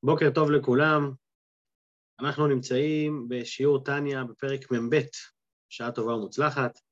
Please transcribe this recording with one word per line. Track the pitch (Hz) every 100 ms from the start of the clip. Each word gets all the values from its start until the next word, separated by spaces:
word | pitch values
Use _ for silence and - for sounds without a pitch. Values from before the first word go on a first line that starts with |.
בוקר | 135 156 151
טוב | 135 151
לכולם. | 147 131 127 156 156 143 131 _ _ _ _ _ _ _ _ _ _
אנחנו | 135 143 151
נמצאים | 135 127 127 151 156 151 151 120
בשיעור | 123 117 - 139 139
תניא | 139 143 143 135
בפרק | 120 110 139 135 135
מ"ב, | 120 117 151 131 - - _ _ _ _
שעה | - 120
טובה | 120 113
ומוצלחת. | 117 98 - 147 143 123 - _